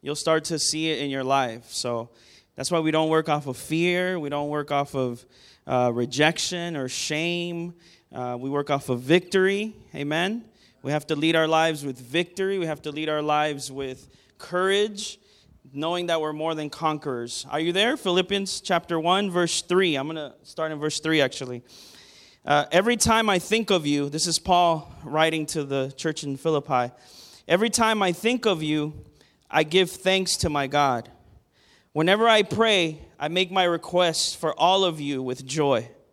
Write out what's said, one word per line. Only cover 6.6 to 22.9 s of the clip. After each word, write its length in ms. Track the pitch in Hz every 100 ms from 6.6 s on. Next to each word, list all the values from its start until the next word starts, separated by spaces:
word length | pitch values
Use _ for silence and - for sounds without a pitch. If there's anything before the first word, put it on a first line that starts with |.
| 170 160
or 140 | 127
shame. 880 | - - 151 165 175 175 170 170 170 - _ _
Uh, 240 | - 123 123
we 100 | 131
work 220 | 143 143
off 180 | 143 -
of 120 | 123
victory. 760 | 127 175 175 196 190 196 220 214 -
Amen? 500 | 147 143 156 180 226 226 _ _ _
We 100 | 131
have 140 | 147 147
to 80 | 151
lead 200 | 160 165
our 120 | 160
lives 380 | 160 165 156 143
with 140 | 127
victory. 580 | 123 151 175 - 190 196
We 80 | 165
have 160 | 147
to 100 | 151
lead 180 | 147 156
our 120 | 151
lives 500 | 151 151 151 143 127
with 380 | 135 135 127 - _ _ _
courage, 800 | - 180 190 196 214 202 214 - _ _ _ _ 135
knowing 360 | 135 160 180 175
that 120 | 165
we're 140 | 156
more 220 | 151 156 160
than 160 | 151
conquerors. 720 | - 160 151 143 123 120 - -
Are 80 | 147
you 140 | 160
there? 220 | 175 220 294
Philippians 680 | 196 180 180 196 196 -
chapter 380 | - 175 - 165
one, 300 | 160 185 202
verse 320 | 175 175 -
three. 320 | - 180 190
I'm 140 | 143 139
gonna 260 | 160 147 -
start 300 | - - 160
in 80 | 156
verse 200 | 151 -
three, 220 | 156 160
actually. 400 | 135 - 127 123 - - - - - - - _
Uh, 220 | - 147 143
"Every 260 | 170 208